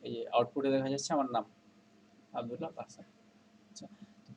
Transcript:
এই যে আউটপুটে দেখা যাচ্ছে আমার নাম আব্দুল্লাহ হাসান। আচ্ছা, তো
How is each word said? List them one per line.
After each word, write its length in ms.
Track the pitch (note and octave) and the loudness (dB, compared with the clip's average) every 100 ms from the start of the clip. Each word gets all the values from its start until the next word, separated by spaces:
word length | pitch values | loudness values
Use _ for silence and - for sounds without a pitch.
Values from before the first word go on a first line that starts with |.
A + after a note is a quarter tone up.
এই 100 | A#2+ | -6
যে 160 | A#2 A2+ | -6 2
আউটপুটে 420 | A#2+ B2 D3 C3+ | 4 4 2 2
দেখা 200 | C3+ C3+ | 4 2
যাচ্ছে 220 | C#3 C#3 | -2 0
আমার 180 | D#3 C3 | 2 2
নাম 140 | A#2+ A2 - - - - - - - - | 0 -2 -12 -20 -20 -20 -20 -20 -20 -12
আব্দুল্লাহ 380 | C3 A#2+ B2 D#3+ - | -8 -6 -6 -8 -8
হাসান। 280 | G#2+ - - _ - _ _ - _ | -14 -16 -20 _ -20 _ _ -20 _
আচ্ছা, 160 | - - - - - | -20 -18 -18 -20 -20
তো 60 | - | -20